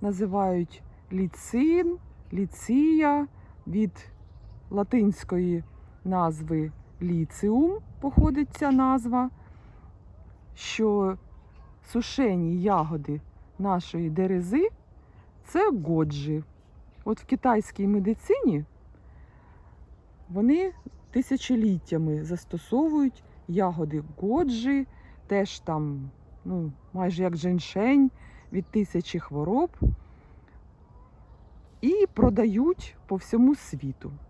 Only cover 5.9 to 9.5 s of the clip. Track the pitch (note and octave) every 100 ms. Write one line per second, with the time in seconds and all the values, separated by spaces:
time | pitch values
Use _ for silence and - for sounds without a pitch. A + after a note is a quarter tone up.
5.9 | - F#3 F#3 E3+ D#3 D#3 D#3+ D#3 - -
6.9 | - F3+ E3+ D#3+ - G3+ A#3 E4 G#4 -
7.9 | - C#4 - D#4 C#4 C#4+ - C#4+ C4 C4
8.9 | C4 A#3 B3 B3+ - -